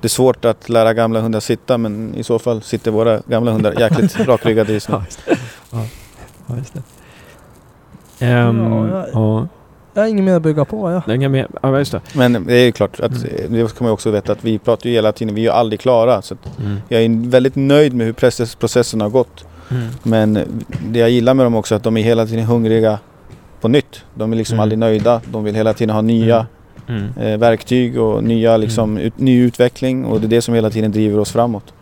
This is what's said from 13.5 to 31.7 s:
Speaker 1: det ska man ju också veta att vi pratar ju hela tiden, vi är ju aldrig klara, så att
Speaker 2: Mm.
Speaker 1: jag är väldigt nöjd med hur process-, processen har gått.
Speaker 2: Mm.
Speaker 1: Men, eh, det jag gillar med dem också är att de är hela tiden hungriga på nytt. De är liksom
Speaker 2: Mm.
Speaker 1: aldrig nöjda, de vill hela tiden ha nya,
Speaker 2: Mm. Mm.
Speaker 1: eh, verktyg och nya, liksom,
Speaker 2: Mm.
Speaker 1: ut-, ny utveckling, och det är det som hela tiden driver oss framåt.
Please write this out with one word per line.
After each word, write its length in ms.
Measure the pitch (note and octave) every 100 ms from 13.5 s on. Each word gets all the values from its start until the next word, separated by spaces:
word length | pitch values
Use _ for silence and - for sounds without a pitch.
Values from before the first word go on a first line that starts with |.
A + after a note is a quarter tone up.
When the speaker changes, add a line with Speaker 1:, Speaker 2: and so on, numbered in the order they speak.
Speaker 1:
det 180 | A2+ A#2
ska 160 | -
man 40 | A#2+
ju 40 |
också 180 | G#2 A2+
veta 220 | G#2 -
att 120 | G#2
vi 140 | A2+ A2
pratar 300 | - A2+ A#2+
ju 60 |
hela 180 | A#2 G#2+
tiden, 220 | G#2 A2+
vi 60 | G#2
är 40 |
ju 60 | A2+
aldrig 300 | - A#2 G#2+
klara, 420 | C3 A#2+ A#2 A2
så 120 | -
att 240 | - - -
Speaker 2:
Mm. 160 | G#2 G2+ -
Speaker 1:
jag 140 | A2+
är 260 | A2+ A2+ A#2+
väldigt 260 | B2+ B2+ C3+
nöjd 380 | C3+ C#3+ D3+
med 120 | B2 A2+
hur 60 |
process-, 420 | A#2 B2+ - A#2
processen 460 | - A#2 B2 A#2 A2
har 80 | G#2
gått. 360 | B2 A#2+ - - - -
Speaker 2:
Mm. 180 | B2+ A2+ B2+
Speaker 1:
Men, 340 | A#2 A2+ G#2+ G#2+
eh, 60 | - A2+ - - E2
det 100 | A#2
jag 120 | A#2
gillar 240 | B2 A#2
med 120 | C3+ B2
dem 80 |
också 200 | A2+ -
är 20 | G#2+
att 60 |
de 140 | A2+ A2
är 60 |
hela 240 | G#2+ A2+ A2
tiden 180 | A2+
hungriga 540 | A2 A#2+ A2+ A2+ A2 G#2 - - - - - -
på 80 | A2
nytt. 360 | C#3+ - - -
De 180 | - A2
är 40 | A2+
liksom 180 | G#2+
Speaker 2:
Mm. 80 | A2+
Speaker 1:
aldrig 160 | G#2+ A2
nöjda, 420 | A2+ G#2+ A2 A#2 A#2
de 120 | A#2
vill 100 | G#2+
hela 180 | G#2+ A2
tiden 200 | G#2+ A#2
ha 80 | G#2+
nya, 440 | A2 A2+ A2+ A#2 A2+ - - - -
Speaker 2:
Mm. 140 | A2+ G#2 B2+
Mm. 160 | A2
Speaker 1:
eh, 60 | G#2+
verktyg 600 | A#2 A2+ - B2+ B2 B2
och 240 | A2+ G#2+
nya, 320 | A2+ A2+ A2+ A2+
liksom, 340 | A2 A2+ A2
Speaker 2:
Mm. 120 | G#2+
Speaker 1:
ut-, 160 | G2+ -
ny 240 | C3+ B2
utveckling, 640 | B2 - B2 - C3 C3
och 160 | B2 A2
det 60 | A2
är 20 |
det 140 | A#2
som 120 | A2+
hela 160 | A#2 A2
tiden 220 | A2 G#2+
driver 260 | G#2 G#2+ G#2
oss 140 | G#2
framåt. 420 | A#2+ A#2+ G#2 -